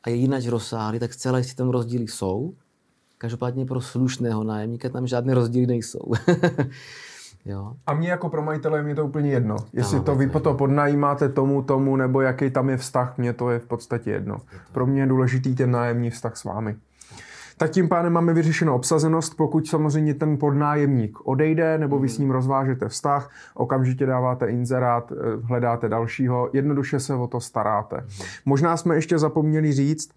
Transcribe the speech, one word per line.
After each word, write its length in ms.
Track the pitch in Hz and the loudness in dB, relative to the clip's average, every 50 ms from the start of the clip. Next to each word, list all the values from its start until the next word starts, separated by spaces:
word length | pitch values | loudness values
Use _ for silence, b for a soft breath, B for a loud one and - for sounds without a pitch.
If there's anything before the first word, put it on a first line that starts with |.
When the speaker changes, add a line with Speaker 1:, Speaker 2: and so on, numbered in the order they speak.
| - | -2
Speaker 1:
a 60 | 117 | -2
je 60 | 120 | 0
jinak 300 | 120 127 135 139 131 120 | 2 2 2 0 0 -2
rozsáhlý, 520 | 120 120 113 110 - 120 113 107 107 110 117 | -2 -4 -4 -4 -6 -6 -4 -4 -4 -4 -4
tak 140 | 120 117 | -6 -6
zcela 260 | - - - 127 127 127 | -8 -4 -2 0 0 0
jistě 160 | 123 127 - | 0 -2 -4
tam 140 | - 127 127 | -4 -2 0
rozdíly 340 | 123 123 120 117 120 117 113 110 | 0 0 -2 -2 -4 -4 -4 -6
jsou. 460 | - - 101 95 92 107 139 175 196 _ _ _ _ _ _ _ _ _ _ _ _ _ | -6 -6 -4 -4 -2 -4 -4 -8 -10 _ _ _ _ _ _ _ _ _ _ _ _ _
Každopádně 480 | - 117 120 120 127 123 123 131 131 | -8 -8 -6 -4 -6 -4 -4 -4 -6
pro 140 | 131 131 127 | -4 -6 -6
slušného 640 | 127 - - 123 131 127 127 - 127 117 110 107 107 | -8 -4 -2 0 0 0 0 -2 -2 -2 -2 -2 -2
nájemníka 440 | 110 107 107 107 113 120 117 - 127 | -4 -4 -4 -6 -6 -8 -6 -8 -6
tam 180 | 127 127 127 | -6 -4 -4
žádné 280 | 127 127 120 120 131 131 | -2 -2 -2 0 2 2
rozdíly 320 | 127 120 113 120 127 123 | 2 2 2 2 2 2
nejsou. 460 | 123 120 117 110 - - - - - 117 113 - | 2 0 -2 -4 -6 -10 -10 -4 -2 -2 0 2
<laughs> 440 | - 175 - - 170 - - 131 131 B B B B B B B B B B B B B B _ 101 | 2 2 4 2 0 0 0 -4 -4 B B B B B B B B B B B B B B _ -10
Jo. 240 | 98 98 98 104 127 - _ | -10 -10 -10 -12 -14 -10 _
Speaker 2:
A 80 | - 147 | -4 -2
mě 160 | 151 165 175 | 0 0 0
jako 180 | 180 175 175 160 | -2 -2 -2 -4
pro 140 | 156 151 | -4 -4
majitele 360 | 151 156 156 147 135 156 156 151 | -2 -2 -4 -2 -2 -2 -2 0
je 40 | |
mě 120 | 147 147 147 | -2 -2 -2
to 120 | 151 151 | -2 -2
úplně 240 | 139 135 151 147 143 | -2 0 0 0 2
jedno. 260 | 139 127 120 107 107 | 2 2 2 0 -2
Speaker 1:
Tam 100 | 104 - - | -4 -6 -6
Speaker 2:
Jestli 200 | - 123 117 104 - 135 | -2 -2 0 0 0 0
to 120 | 131 151 | 2 2
Speaker 1:
vůbec 60 | 139 131 | 2 2
Speaker 2:
vy 80 | 139 | 2
Speaker 1:
nejde. 140 | 135 131 151 | 2 2 2
Speaker 2:
to 140 | - 156 139 | 2 2 2
podnajímáte 760 | 131 139 135 139 147 147 143 143 143 143 143 143 143 147 135 | 2 2 2 4 4 4 4 4 4 2 2 2 2 0 0
tomu, 340 | 135 139 135 139 139 139 | 2 2 2 2 2 0
tomu, 340 | 131 139 139 135 139 135 135 | 2 2 2 2 4 2 2
nebo 240 | 135 131 127 131 135 | 2 2 2 2 2
jaký 300 | 135 131 127 131 139 131 | 2 2 2 0 0 0
tam 180 | 127 135 127 135 | 2 2 2 2
je 60 | 131 | 0
vztah, 420 | 127 131 - - 131 127 127 - - | -2 -4 -2 -2 -2 -2 0 -2 -2
mně 140 | 123 120 | -2 -2
to 180 | 117 - 120 123 | -2 -2 0 0
je 80 | 120 117 | 0 -2
v 80 | 117 | -2
podstatě 440 | - - - - - 120 120 - 107 | -6 -8 -8 -4 -6 -6 -4 -2 -4
jedno. 240 | 101 98 98 101 101 104 - - | -4 -4 -4 -6 -8 -8 -10 -16
Speaker 1:
Je 60 | - 90 | -20 -20
to 140 | - - | -20 -8
Speaker 2:
Pro 140 | - 127 127 | -2 0 0
mě 140 | 131 139 139 | 2 2 2
je 40 | 135 | 2
důležitý 480 | 131 131 131 127 123 123 131 131 135 127 | 4 4 4 4 2 2 0 0 0 0
ten 160 | 127 131 123 | 2 2 2
nájemní 400 | 123 120 120 120 117 120 120 117 | 2 2 0 0 0 -2 -2 -4
vztah 260 | 113 - - 117 - | -4 -6 -8 -8 -8
s 80 | - - | -8 -10
vámi. 320 | 98 92 107 110 107 104 104 _ B B B B B B B B B B B B B B | -8 -6 -4 -6 -6 -8 -8 _ B B B B B B B B B B B B B B
Tak 140 | _ 160 160 | _ -2 2
tím 180 | 165 190 175 160 | 2 2 2 4
pádem 240 | 185 170 175 175 | 2 2 2 2
máme 200 | 170 170 170 170 | 2 4 4 4
vyřešenou 420 | 165 165 160 160 156 - 170 156 131 | 4 4 4 2 2 2 2 2 2
obsazenost, 640 | 123 127 - 170 156 156 160 160 165 156 - - | 2 2 2 2 2 4 4 2 2 0 -4 -2
pokud 300 | - 156 147 156 160 156 - | -2 0 2 2 0 0 0
samozřejmě 460 | 165 156 151 151 143 156 151 151 143 | 0 0 2 2 2 2 2 2 0
ten 220 | 147 156 156 151 131 | 0 0 0 0 2
podnájemník 800 | 151 147 139 147 147 147 147 147 147 143 139 123 110 104 - - - - | 2 2 2 2 2 2 2 2 2 4 4 2 0 0 -6 -8 -4 -2
odejde, 500 | 135 135 151 156 160 160 165 160 160 156 | 2 2 4 4 4 2 2 2 2 2
nebo 200 | 156 139 143 139 | 0 0 0 0
vy 80 | 135 | 0
Speaker 1:
Mhm. 80 | 127 117 | 0 0
Speaker 2:
s 40 | - | 0
ním 120 | 143 135 | 0 2
rozvážete 580 | 131 131 127 131 139 135 135 135 127 131 - 107 | 2 2 0 0 0 0 0 0 -2 -2 -4 -6
vztah, 420 | - - - 147 143 143 135 B B B B B B | -6 -2 0 0 0 0 -2 B B B B B B
okamžitě 520 | - 131 127 135 131 127 127 127 131 139 | -4 0 0 2 2 2 2 2 2 0
dáváte 400 | 131 131 127 127 127 123 123 123 | 2 2 2 2 0 0 0 -2
inzerát, 680 | 104 117 120 123 120 131 127 123 123 120 120 120 - | -2 0 -2 -2 0 0 0 2 2 2 0 -2 -6
eh, 20 | 139 - - 117 110 110 | -8 -6 -4 -4 -4 -4
hledáte 460 | 117 113 123 120 120 120 117 120 - 107 | -4 -2 -2 0 2 0 0 0 0 -2
dalšího, 640 | 107 113 117 117 - - 131 123 123 123 123 - | 0 -2 -2 -4 -2 -2 0 0 2 0 -2 0
jednoduše 480 | - 135 135 147 143 139 131 - - 131 | 0 0 0 2 0 0 -2 -2 -2 -4
se 140 | 127 - 139 | -2 -2 -2
o 120 | 127 123 | -2 -2
to 140 | 120 - 123 | -4 -4 -6
staráte. 560 | - - - 117 104 104 107 104 107 - - | -8 -4 -4 -2 0 2 0 0 -2 -4 -10
Speaker 1:
Mhm. 100 | - - B 101 B B B B B B | -10 -10 B -12 B B B B B B
Speaker 2:
Možná 320 | 135 139 131 160 170 165 | 2 2 4 4 2 2
jsme 180 | 160 165 175 160 | 2 2 2 2
ještě 240 | 160 156 160 175 156 | 2 2 2 2 2
zapomněli 540 | 151 151 156 160 151 156 151 156 156 151 | 2 2 2 2 2 2 2 2 2 2
říct 380 | 139 135 139 143 156 156 - - _ | 4 4 2 2 0 -2 -6 -14 _